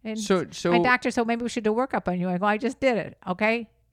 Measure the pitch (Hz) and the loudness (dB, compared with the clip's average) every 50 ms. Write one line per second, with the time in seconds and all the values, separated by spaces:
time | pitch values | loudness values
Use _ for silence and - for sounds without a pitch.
0 | _ 220 220 220 214 208 202 180 147 - - - - 175 175 - - 247 247 247 | _ -8 -8 -8 0 2 2 2 2 -4 -10 -4 0 2 4 4 4 4 2 2
1 | - 254 - 254 233 220 233 233 240 233 - 240 214 214 214 233 262 277 - 208 | 0 -2 0 0 0 0 -2 -2 -2 -4 -4 -2 0 0 0 0 -2 -2 -2 -4
2 | - 190 180 180 175 185 180 180 202 208 208 214 214 226 269 _ - 262 240 202 | -2 -2 -2 -2 -2 -2 -2 0 0 0 0 0 -2 -4 -4 _ 0 2 2 2
3 | - - - _ - 185 180 - 214 220 226 233 226 - _ _ _ _ | -2 -6 -12 _ -8 -8 -4 0 0 0 0 0 -4 -10 _ _ _ _